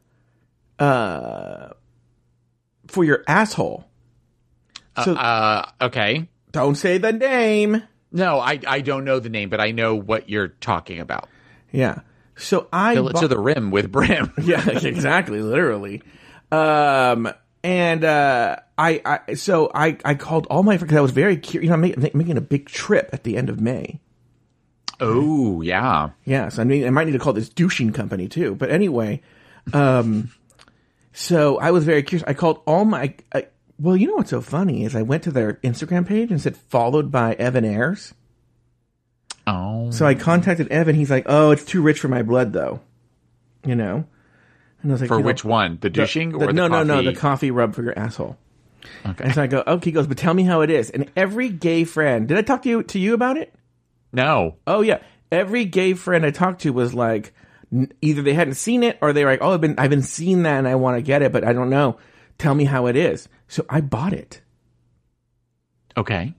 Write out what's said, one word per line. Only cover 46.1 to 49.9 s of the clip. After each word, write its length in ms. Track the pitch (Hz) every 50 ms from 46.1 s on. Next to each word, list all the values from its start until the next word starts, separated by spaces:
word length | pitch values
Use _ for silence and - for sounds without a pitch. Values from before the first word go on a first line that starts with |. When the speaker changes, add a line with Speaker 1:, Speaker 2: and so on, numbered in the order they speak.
| - 160 165 165
Speaker 1:
the, 60 | 156 147
Speaker 2:
or 80 | 151
the 60 | 101 156
Speaker 1:
no, 140 | 175 180
no, 160 | 170 170 165 156
no, 120 | 151 147
Speaker 2:
coffee? 100 | 139 127
Speaker 1:
the 100 | 131 -
coffee 360 | - 151 143 135 131 147 135
rub 220 | 120 120 117 151 185
for 100 | - 117
your 140 | 117 -
asshole." 400 | - 107 113 - - 65 - - - _ _ _ _ _ _ _ _ - - - - -
Speaker 2:
Okay. 180 | 104 92 - -
Speaker 1:
And 100 | 135 127
so 100 | 147 143
I 40 |
go, 160 | 123 139 131 -
"Okay." 200 | - 170 180 -
He 60 | 175